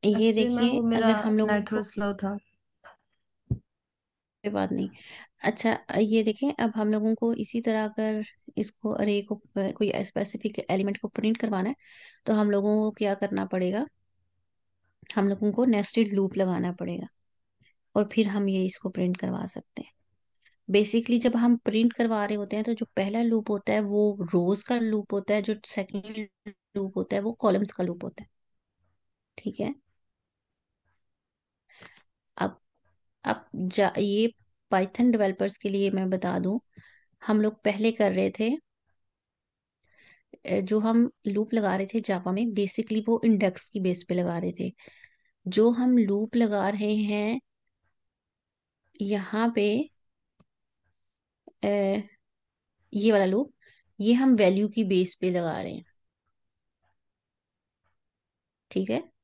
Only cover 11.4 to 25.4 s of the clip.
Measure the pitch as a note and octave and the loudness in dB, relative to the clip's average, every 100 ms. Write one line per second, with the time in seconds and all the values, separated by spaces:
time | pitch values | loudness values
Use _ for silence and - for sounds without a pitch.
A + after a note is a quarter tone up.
11.4 | A3+ G3 F#3+ C#4+ - - - - - G#3+ | -2 -2 -2 -6 -14 -20 -20 -12 -2 2
12.4 | G#3 G3+ G3+ G#3+ G#3+ G#3+ G#3 G3 G3+ G3 | 2 2 2 2 0 -2 -2 -2 -2 -4
13.4 | G3 F#3 F3+ G3+ D4 _ _ _ _ _ | -2 -2 0 -2 -6 _ _ _ _ _
14.4 | _ _ _ _ _ _ - - G3 G3 | _ _ _ _ _ _ -8 0 0 2
15.4 | G#3 G#3 B3 G#3+ G3+ - G#3+ G3+ G3 F#3+ | -2 2 2 2 0 0 2 2 0 0
16.4 | F#3 F3+ F3+ F3+ F3 F3 - _ _ _ | 0 0 -2 -6 -8 -8 -10 _ _ _
17.4 | _ _ _ _ _ - G#3 A3+ G#3 G3+ | _ _ _ _ _ -2 0 2 2 2
18.4 | G3 F#3+ F#3 - F#3+ F#3 F3+ F3+ F#3 F#3 | 0 0 -2 -4 -8 -2 -2 -2 -4 -4
19.4 | - - - - - _ _ _ _ _ | -6 -12 -14 -16 -16 _ _ _ _ _
20.4 | _ _ - G3 G#3 A#3 A3+ A#3+ A#3+ A#3 | _ _ 2 2 4 0 2 2 2 4
21.4 | A#3+ A#3 - A3 A#3 - A#3 A3 G#3 G#3 | 4 4 2 2 2 2 0 0 -2 -4
22.4 | G3+ G#3 G#3+ A3+ A3+ - G3 A3 A#3 A3+ | -4 -4 -2 -4 -4 -2 -2 0 2 0
23.4 | G#3+ G3+ - G#3+ G3+ G#3 G#3 G3+ F3+ F3+ | 0 -4 0 0 2 2 2 0 0 2
24.4 | F3 G#3 - A#3+ A3+ G#3+ G3+ G3 G3 G#3 | 2 0 0 -2 0 -2 -2 -6 0 0